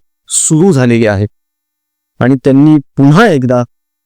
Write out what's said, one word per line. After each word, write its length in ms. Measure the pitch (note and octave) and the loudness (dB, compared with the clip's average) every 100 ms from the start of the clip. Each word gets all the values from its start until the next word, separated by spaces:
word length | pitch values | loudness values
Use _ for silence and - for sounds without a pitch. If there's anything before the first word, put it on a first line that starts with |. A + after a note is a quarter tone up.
| - _ _ | -8 _ _
सुरू 440 | - - D#3 F3 | -8 -4 0 0
झालेले 360 | C#3 B2+ A#2 A2 | 0 0 0 -2
आहे 180 | G2 G#2 - _ _ _ _ _ _ _ _ | -2 -6 -10 _ _ _ _ _ _ _ _
आणि 160 | B2 C3+ | -2 -2
त्यांनी 340 | C#3 C3+ D3+ D3+ | 0 2 2 0
पुन्हा 500 | - - C#3 D#3 A#3 | -2 -2 2 2 0
एकदा 360 | D3 B2 B2 A#2+ _ _ _ | 0 -2 -4 -4 _ _ _